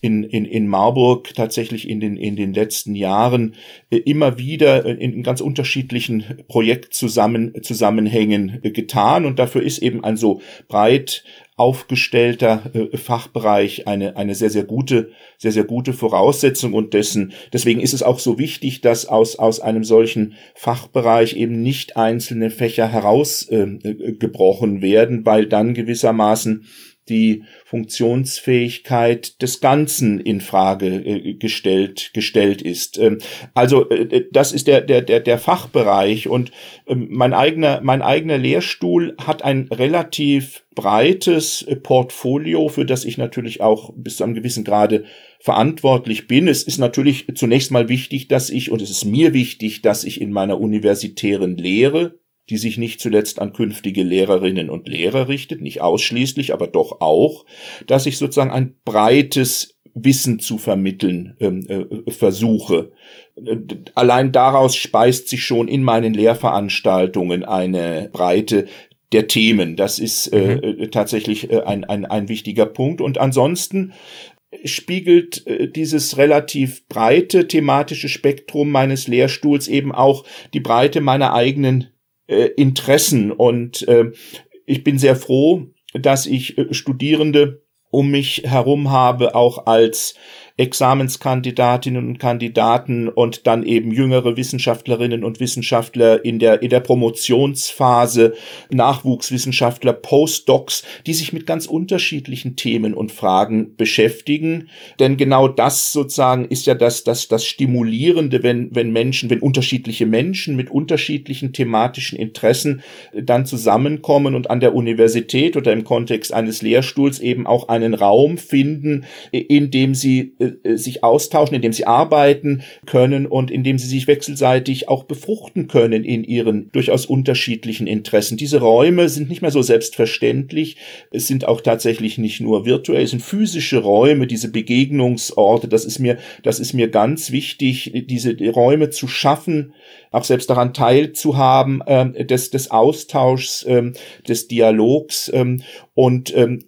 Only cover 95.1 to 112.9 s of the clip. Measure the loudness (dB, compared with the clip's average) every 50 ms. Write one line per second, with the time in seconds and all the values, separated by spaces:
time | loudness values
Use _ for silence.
95.1 | -2 -4 -4 -6 -6 -4 -6 -6 -6 -6 -4 0 0 0 0 -2 0 4 6 6
96.1 | 6 4 2 -2 -2 2 4 4 4 4 2 2 0 0 2 2 2 2 2 0
97.1 | -2 -4 -4 -2 0 0 0 0 -2 -4 -8 -8 -4 0 2 4 4 4 2 2
98.1 | 4 4 4 4 4 0 -14 -20 -20 -20 -14 _ 0 2 2 2 2 0 0 -2
99.1 | -2 -2 -4 -6 -6 -6 -4 -4 -2 0 0 0 -2 0 0 0 0 0 -2 2
100.1 | 4 4 4 2 -2 -4 2 2 2 2 2 -2 -8 -8 -8 -12 -20 -14 _ -6
101.1 | -4 -4 -4 -6 -8 -10 -6 -4 -4 -4 -4 -4 -4 -4 -2 -2 -2 -2 -2 -2
102.1 | -4 -6 -8 -8 -12 -8 -8 -10 -8 -6 -4 -2 -2 0 0 -2 -2 -4 -6 -8
103.1 | -8 -2 0 2 4 4 2 2 0 -2 -2 -4 -4 _ -2 -2 2 2 2 2
104.1 | 2 -2 -4 -4 -4 -2 -2 -4 -4 -6 -8 _ -20 -20 -20 -20 -2 0 2 2
105.1 | 4 2 2 2 4 4 4 4 2 2 0 0 0 -2 -4 -2 -2 -2 -4 -4
106.1 | 0 0 2 2 2 0 0 -4 -6 -2 0 0 2 4 2 2 2 0 -2 -2
107.1 | -2 -2 -2 -2 -2 -2 -2 -4 -4 -2 -2 0 0 0 0 0 -2 0 2 2
108.1 | 2 2 2 0 0 0 2 2 0 0 -4 -4 -2 -2 -2 0 0 0 0 0
109.1 | -2 -4 -2 -2 -2 0 2 0 2 2 0 0 -2 -4 -4 -6 -4 -2 0 2
110.1 | 2 2 0 0 -4 -6 -6 -4 -4 -4 -4 -2 -2 -4 0 0 0 -2 0 -2
111.1 | -6 -8 -6 -8 -10 -8 -6 -8 -4 -4 -4 0 2 0 0 0 -2 -6 -10 -10
112.1 | -8 -8 -8 -10 -8 0 2 2 2 2 0 -4 -4 -4 -8 -20